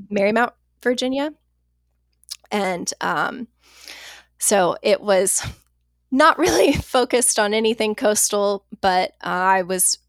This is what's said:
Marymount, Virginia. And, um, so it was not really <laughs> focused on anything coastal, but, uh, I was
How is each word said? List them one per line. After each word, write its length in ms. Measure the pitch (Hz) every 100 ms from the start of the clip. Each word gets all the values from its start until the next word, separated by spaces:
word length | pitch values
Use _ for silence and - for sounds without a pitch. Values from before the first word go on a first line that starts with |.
| 196
Marymount, 440 | 202 202 226 240 - _ _
Virginia. 480 | 247 247 254 269 302 - _ _ _ _ _ _ _ _ - - -
And, 400 | 208 190 180 - -
um, 480 | 185 156 - - 226 _ _ - - - - - _ -
so 320 | - 202 175 -
it 220 | 214 196
was 440 | 208 185 190 - - - _ _ _ _ -
not 280 | 262 311 285
really 340 | 262 220 302
<laughs> 0 |
focused 640 | - - 254 240 247 - 233
on 140 | 208
anything 420 | 220 220 226 214
coastal, 680 | 214 214 214 - 208 202 196 _ -
but, 300 | 190 185 - _
uh, 60 | 175
I 320 | 180 185 190
was 380 | 180 185 - -